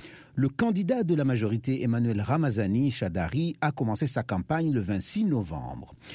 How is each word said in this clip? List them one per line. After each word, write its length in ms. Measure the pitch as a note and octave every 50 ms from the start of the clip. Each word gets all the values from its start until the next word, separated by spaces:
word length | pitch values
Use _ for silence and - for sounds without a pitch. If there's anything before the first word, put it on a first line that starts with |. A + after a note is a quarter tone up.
| - - - - - - -
Le 140 | B2 C3+ C#3
candidat 540 | C#3 - A#3 A#3 F#3+ F#3+ G3 E3+ B3+ B3
de 120 | G#3 E3 E3+
la 100 | D3 C#3
majorité, 580 | C3+ B2+ A2+ A2 G2+ A2+ A2+ - C3 C3 C3
Emmanuel 380 | C3 A#2 A#2 A#2 A#2 A#2 G#2+ G2+
Ramazani 720 | G2 A#2+ C#3 D#3+ D#3 C3 G2 A2 G#2 F#2+ G#2 B2 C#3+ C#3
Shadari, 680 | A#2+ - G2+ F#2 E2 F#2 E2+ - B2 D3 E3 E3+ - -
a 120 | D#3+ D3
commencé 340 | C#3 - B2+ A2 G#2+ - D#3
sa 160 | C3 - B2
campagne 500 | A2 - G2+ F#2 F2+ - D#3 E3 E3 D#3
le 80 | C#3 A2+
vingt-six 440 | F#2+ F#2 G2+ F#2 F2+ - - G#3 A3
novembre. 680 | F#3+ C#3+ A#2 F#2+ D#2 D#2 - - - B2+ B2 - - - - - -